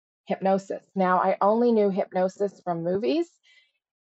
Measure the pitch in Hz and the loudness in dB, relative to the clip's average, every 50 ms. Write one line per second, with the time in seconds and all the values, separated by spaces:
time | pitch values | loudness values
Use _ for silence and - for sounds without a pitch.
0 | _ _ _ _ _ - 196 - 180 190 196 196 190 - - - - _ _ 196 | _ _ _ _ _ -8 -8 -4 0 0 0 0 -2 -6 -10 -12 -12 _ _ -2
1 | 185 180 185 180 - 190 - - 196 196 220 233 240 240 233 214 208 202 185 196 | 0 2 2 2 2 0 0 0 2 2 2 2 2 2 4 4 2 2 0 -2
2 | - - - 185 185 190 - - 202 196 - - _ 180 170 165 165 170 185 202 | -4 -4 -2 -2 -2 -2 -2 -4 -6 -6 -6 -8 _ -6 -6 -4 -4 -4 -4 -2
3 | 226 247 277 330 339 - _ _ _ _ _ - _ _ _ _ _ _ _ _ | -2 -2 -2 -2 -4 -6 _ _ _ _ _ -20 _ _ _ _ _ _ _ _
4 | _ | _